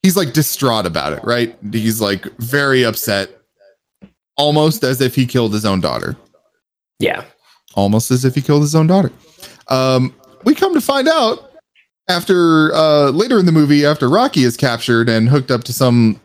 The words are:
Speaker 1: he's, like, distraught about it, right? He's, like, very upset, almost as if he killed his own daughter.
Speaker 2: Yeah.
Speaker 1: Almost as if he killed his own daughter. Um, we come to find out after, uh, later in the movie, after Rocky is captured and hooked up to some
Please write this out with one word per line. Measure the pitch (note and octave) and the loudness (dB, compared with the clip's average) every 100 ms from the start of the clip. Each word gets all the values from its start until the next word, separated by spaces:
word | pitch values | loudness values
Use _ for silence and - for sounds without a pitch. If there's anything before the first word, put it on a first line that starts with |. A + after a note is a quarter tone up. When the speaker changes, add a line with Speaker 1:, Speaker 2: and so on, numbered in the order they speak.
Speaker 1:
he's, | F#3+ F3+ | 0 0
like, | D#3 | -2
distraught | C#3+ D3 - C3+ A2 | -2 -2 -2 -2 -2
about | F#2 D#2+ C#2+ | -2 -4 -6
it, | D#2 | -8
right? | - A#2+ A#2 - G2+ | -4 -2 -4 -6 -8
He's, | A2+ A2 A2 | -4 -4 -2
like, | G#2 G2 - - | -2 -4 -8 -14
very | A#2 C#3 C#3 C3 | -4 -2 0 0
upset, | A#2+ G#2+ - G2 G2 - _ _ _ _ _ _ - _ _ - | 0 -2 -4 -4 -6 -14 _ _ _ _ _ _ -20 _ _ -2
almost | D3 D3+ D#3 D#3 | 0 2 0 0
as | B2+ C3 | -4 0
if | C3 | -2
he | C3 B2 | 0 -2
killed | B2+ A2+ | 0 -2
his | G#2+ | -2
own | G#2+ F#2+ | -2 -2
daughter. | E2 A#1 G1+ - _ _ _ _ _ _ _ _ | -2 -4 -8 -12 _ _ _ _ _ _ _ _
Speaker 2:
Yeah. | - - - _ _ _ _ | -4 -4 -12 _ _ _ _
Speaker 1:
Almost | - G2+ A2 A2+ | -2 0 0 0
as | B2+ C3 | 0 0
if | |
he | C3 | -2
killed | C3+ D3 | 0 0
his | D3 | 2
own | D#3+ D#3+ | 0 2
daughter. | F#3+ F3 - _ _ - - - | 2 0 -6 _ _ -20 -20 -6
Um, | C3 C3 C3 B2+ - _ - | -2 0 0 0 -6 _ -6
we | A3+ | -2
come | D4+ G4 | 0 2
to | E4 | 0
find | - C#4 C4+ | 0 0 0
out | D#4+ A3+ - - - _ _ _ _ - | 0 0 -4 -12 -20 _ _ _ _ -6
after, | F3+ E3+ F#3 E3+ D#3+ D#3 | -4 0 2 4 4 2
uh, | D#3 D#3 D3+ C#3 | 2 2 4 2
later | C#3+ A#3 A#3 | 0 0 2
in | F3+ | 4
the | |
movie, | D#3+ D3 D3 D3 | 4 4 4 2
after | D3+ B2+ | 0 0
Rocky | F3+ C4 - | 2 0 2
is | B2 A#2 | 0 0
captured | C3+ A#2 - A#2 A#2 | -2 -2 0 0 2
and | A2+ A2+ | 2 2
hooked | D3 C3 | 0 0
up | B2 | -4
to | A#2 | -4
some | A#2+ B2+ A#2+ A2+ G#2 | -2 2 4 2 0